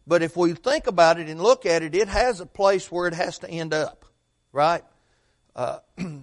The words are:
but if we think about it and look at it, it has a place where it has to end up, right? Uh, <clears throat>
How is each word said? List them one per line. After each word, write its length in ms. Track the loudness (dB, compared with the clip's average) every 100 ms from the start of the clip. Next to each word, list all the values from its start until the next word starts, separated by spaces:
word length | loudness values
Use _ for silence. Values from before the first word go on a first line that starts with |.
| 0
but 160 | 0
if 140 | 2 0
we 180 | 0
think 340 | 0 -2 -2 0
about 320 | 4 4 4
it 100 | -2
and 120 | 0
look 240 | 2 2 2
at 160 | 0
it, 120 | 0 -2
it 140 | 0
has 320 | 0 0 -2
a 40 | -8
place 460 | 0 2 2 -2
where 160 | -4 -4
it 60 |
has 260 | -2 -6 -6
to 100 | -10
end 240 | -10 -4
up, 300 | -4 -4 -8 _ _ _ _ _
right? 320 | 0 0 0 -6 _ _ _ _ _ _ -8
Uh, 240 | -8 -8 _
<clears throat> 100 | -12 -12 -12